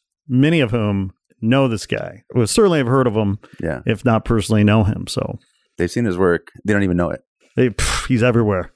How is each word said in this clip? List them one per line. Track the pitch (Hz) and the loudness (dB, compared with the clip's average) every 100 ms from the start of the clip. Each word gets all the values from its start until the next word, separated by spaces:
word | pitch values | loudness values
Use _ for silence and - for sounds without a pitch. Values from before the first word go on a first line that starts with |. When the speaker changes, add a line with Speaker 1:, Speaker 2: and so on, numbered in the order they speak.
| _ _ - | _ _ -4
Speaker 1:
many | 127 143 165 | 0 2 2
of | 123 | 0
whom | 120 107 98 95 - _ _ | 0 -2 -2 -4 -10 _ _
know | 113 131 135 | 0 2 2
this | 110 - | -2 -6
guy, | - - 92 - | -8 -8 -14 -6
will | - 113 | -2 0
certainly | - 208 160 | 2 2 2
have | 123 | 2
heard | 131 127 | 2 2
of | |
him, | 107 104 98 - - | 0 -2 -4 -8 -10
Speaker 2:
Yeah. | 85 67 - | -8 -6 -4
Speaker 1:
if | 107 | -2
not | 123 110 | 0 0
personally | - 117 98 110 | 0 -2 0 2
know | 104 110 | 4 4
him. | 101 98 90 | 2 -2 -6
So | - - - _ _ _ - | -8 -8 -10 _ _ _ -6
Speaker 2:
They've | 87 | -4
seen | - | -2
his | 117 90 | -2 0
work. | 92 82 - - | 0 0 -4 -8
They | 98 | -2
don't | 104 | 0
even | 98 87 | 0 0
know | 85 | -2
it. | - _ _ _ - | -4 _ _ _ -2
Speaker 1:
they, | 127 | -2
pff, | 104 - - - | 0 -4 -4 -2
he's | 127 | 0
everywhere. | 123 117 110 95 87 | 2 2 2 0 -4